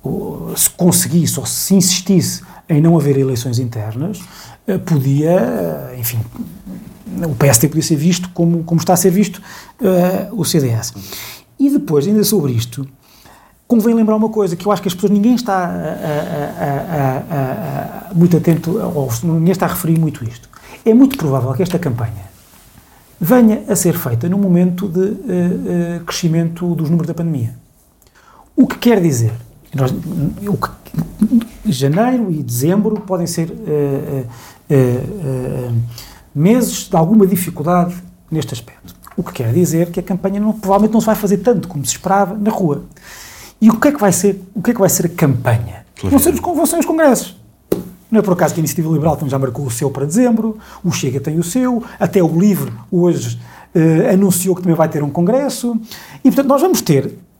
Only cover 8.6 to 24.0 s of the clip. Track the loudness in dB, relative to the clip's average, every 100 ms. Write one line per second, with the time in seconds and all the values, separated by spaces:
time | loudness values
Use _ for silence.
8.6 | 0 0 2 4 4 2 0 -2 -18 -20
9.6 | -20 _ 0 2 2 0 -6 -4 0 0
10.6 | 2 -2 -4 -12 -16 -14 -16 -18 _ _
11.6 | 2 2 2 0 2 2 2 2 0 -2
12.6 | -4 -8 -12 -14 _ _ -20 -20 _ _
13.6 | _ 2 4 2 2 2 0 0 -2 -2
14.6 | -2 -2 -2 -2 2 2 4 2 0 -2
15.6 | -2 -4 -6 -6 -4 -4 -4 -6 -6 -6
16.6 | -4 -4 -4 -2 0 -2 -4 -4 -2 -4
17.6 | -6 -6 -8 -12 -6 2 4 4 4 0
18.6 | 0 -4 -2 -2 -2 -2 0 2 2 2
19.6 | -2 -2 0 2 0 -2 -10 -12 -20 -20
20.6 | -20 -4 4 6 6 4 -2 0 0 -2
21.6 | -2 -2 -2 -4 -6 -8 -16 -20 -20 -20
22.6 | -20 -20 _ _ _ _ 2 6 6 4
23.6 | -2 0 0 0